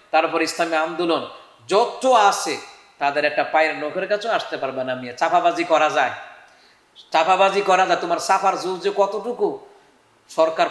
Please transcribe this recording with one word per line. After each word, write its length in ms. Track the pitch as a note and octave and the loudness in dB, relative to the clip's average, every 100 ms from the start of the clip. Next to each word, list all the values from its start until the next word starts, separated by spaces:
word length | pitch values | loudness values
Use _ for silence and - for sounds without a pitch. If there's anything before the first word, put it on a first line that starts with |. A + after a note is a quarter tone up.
| _ | _
তারপরে 340 | D#3 D#3+ D#3+ | 0 2 0
ইসলামী 320 | D#3+ - E3+ D#3+ | -2 -2 -2 0
আন্দোলন 500 | E3 E3+ E3+ D3+ - - - _ - | -2 -2 -2 -2 -4 -14 -20 _ -2
যত 380 | G3 A#3+ - C4 | 0 0 0 4
আছে, 500 | A#3 G3+ F#3+ E3+ B2 - - _ _ | 6 4 2 -4 -8 -10 -20 _ _
তাদের 260 | C#3+ D3 | -2 0
একটা 200 | D3 - | 0 -2
পায়ের 340 | C#3+ D#3 D#3 C#3+ | 0 2 2 -2
নখের 280 | D3+ F#3 F#3 | -6 -6 -4
কাছেও 260 | G#3 A3+ | -4 -2
আসতে 240 | F3 - D3+ | -4 -4 -6
পারবে 280 | C3+ C3 | -6 -4
না। 100 | B2+ | -6
মিয়া, 180 | B2+ B2 | -6 -10
চাপাবাজি 520 | A#2+ E3 F3 E3+ E3 | -2 2 4 2 0
করা 260 | E3+ D#3 D3+ | 2 2 2
যায়, 200 | D3 B2+ - - - - _ _ _ _ - - | 2 -2 -4 -14 -20 -20 _ _ _ _ -20 -2
চাপাবাজি 480 | D#3+ E3 F#3 G3 G3 | 0 2 4 4 2
করা 260 | G3 F#3 F3 | 2 2 4
যায়। 120 | E3+ | 0
তোমার 180 | E3+ E3 | 0 -2
চাপার 420 | - F#3+ G3 F3+ | 0 2 2 0
জোর 200 | F3 F3+ | -4 -4
যে 120 | G3 G3+ | -4 0
কতটুকু, 640 | G3 G#3 A#3+ G3+ G3 C3+ - - _ _ _ _ _ | 0 -2 -8 -4 -4 -4 -14 -20 _ _ _ _ _
সরকার 380 | - D#3+ D#3+ E3+ | 0 0 2 -2